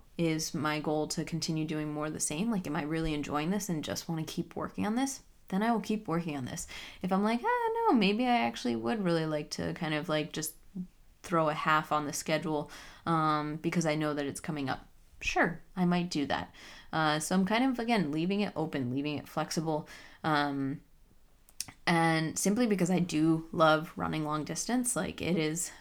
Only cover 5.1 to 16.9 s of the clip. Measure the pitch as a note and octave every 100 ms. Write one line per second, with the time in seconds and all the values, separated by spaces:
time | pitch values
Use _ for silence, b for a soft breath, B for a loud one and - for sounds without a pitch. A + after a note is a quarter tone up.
5.1 | - - - - F#3+ A3 A3+ - G#3+ F#3+
6.1 | E3 E3+ C#3+ B2 D#3 - B B B F3+
7.1 | F#3+ G#3+ A#3 G#4+ B4 A4+ A4+ A4+ C4 F#3+
8.1 | G#3+ B3+ A#3+ A#3 A#3 B3 A#3 A#3 A#3 F#3
9.1 | E3 D#3+ D3+ D3+ - E3+ E3 D#3 D3+ D#3
10.1 | D3+ D3+ - D3+ - - F#3+ F3+ _ -
11.1 | - - E3 D#3 D#3 D#3+ D#3 D#3 D3+ D3
12.1 | - - D#3 D#3+ D3+ D3+ B B B -
13.1 | E3 D#3 D3+ D3+ D#3 E3+ E3+ D#3+ D3+ D3+
14.1 | D3 C#3+ - - D3 C3 - - - -
15.1 | - - F#4+ G#3 E3 - - F3 F3 F3
16.1 | D#3+ C#3 - - B B B B